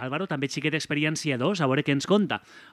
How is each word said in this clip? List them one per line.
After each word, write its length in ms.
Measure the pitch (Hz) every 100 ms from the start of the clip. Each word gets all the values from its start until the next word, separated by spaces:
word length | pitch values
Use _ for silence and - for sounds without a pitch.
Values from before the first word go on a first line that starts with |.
Álvaro, 240 | 127 143 190
també 220 | 147 135
xiquet 240 | - 147 151
d'experiència 600 | - 147 151 156 156 127
dos, 220 | 135 202
a 60 | 139
veure 160 | 135 147
què 80 | 139
ens 80 | -
conta. 360 | 196 185 107 - - -